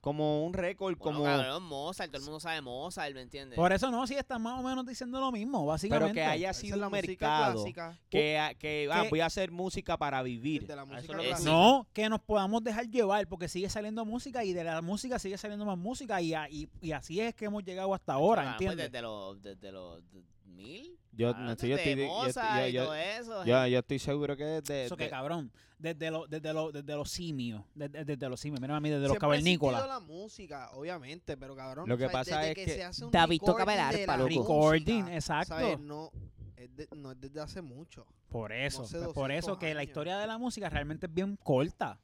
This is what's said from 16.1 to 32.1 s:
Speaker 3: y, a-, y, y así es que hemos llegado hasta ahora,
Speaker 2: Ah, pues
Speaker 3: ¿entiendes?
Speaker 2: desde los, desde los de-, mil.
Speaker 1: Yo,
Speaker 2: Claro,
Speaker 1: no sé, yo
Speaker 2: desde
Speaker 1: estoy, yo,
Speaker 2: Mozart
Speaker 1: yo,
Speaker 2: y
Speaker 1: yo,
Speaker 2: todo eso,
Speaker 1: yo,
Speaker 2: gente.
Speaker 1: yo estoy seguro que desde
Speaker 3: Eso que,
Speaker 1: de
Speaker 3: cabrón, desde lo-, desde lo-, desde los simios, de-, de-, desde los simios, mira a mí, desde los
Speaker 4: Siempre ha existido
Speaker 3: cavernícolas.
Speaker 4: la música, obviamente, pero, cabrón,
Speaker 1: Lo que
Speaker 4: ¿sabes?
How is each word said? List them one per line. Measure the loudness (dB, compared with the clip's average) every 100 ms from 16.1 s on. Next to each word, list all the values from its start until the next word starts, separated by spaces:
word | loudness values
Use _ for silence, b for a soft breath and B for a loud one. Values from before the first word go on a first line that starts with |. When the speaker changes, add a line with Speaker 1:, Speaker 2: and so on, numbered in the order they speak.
| 0
Speaker 3:
y, | 0 -2
a-, | -4
y, | -8 -10 -10
y | -6
así | -6 -4 -2
es | -2 -2
que | -4
hemos | -4
llegado | -4 2 4
hasta | 4 4
ahora, | 8 10 10
Speaker 2:
Ah, | 6 2
pues | 0
Speaker 3:
¿entiendes? | 0 -2
Speaker 2:
desde | -2
los, | -4 -4 -8 -10
desde | -14 -12 -12
los | -12 -12 -16 -20
de-, | -20 -20 _ -20
mil. | -18 -16 -16 -18 -20 _
Speaker 1:
Yo, | 0 0
Speaker 2:
Claro, | 2 -6
Speaker 1:
no | -2
sé, | 0
yo | 2
Speaker 2:
desde | 2
Speaker 1:
estoy, | 0 0
yo, |
Speaker 2:
Mozart | 0 0 0 2 2
Speaker 1:
yo, | 2
Speaker 2:
y |
Speaker 1:
yo, | 0 0
Speaker 2:
todo | -2
eso, | -4 -4 -6 -4 4
Speaker 1:
yo, | 6
Speaker 2:
gente. | 6
Speaker 1:
yo | 2
estoy | 2 -4
seguro | -2 -2 -2 -4
que |
desde | -4 -4 -4 -6 -6
Speaker 3:
Eso | -6
que, | -6
Speaker 1:
de |
Speaker 3:
cabrón, | -6 -4 -6 -6 b b b
desde | -8 -6 -4
lo-, | -6 -6
desde | -8 -4
lo-, | -2 -2
desde | -6 -6 -6
los | -4
simios, | -6 -4 -2 -4 -6 -12 -10
de-, | -10
de-, | -8 -6
desde | -4 -4
los | -6
simios, | -6 -6
mira | -2 -2
a |
mí, | 0
desde | 2 4
los |
Speaker 4:
Siempre | 4 4
ha | 6
existido | 6 6 4
Speaker 3:
cavernícolas. | 2 -2
Speaker 4:
la | -6
música, | -10 -12 -12 -14 -14 -12 -12
obviamente, | -10 -10 -10 -10 -14 -10 -10
pero, | -12 -12
cabrón, | -12 -8 -2
Speaker 1:
Lo | 0
que |
Speaker 4:
¿sabes? | 2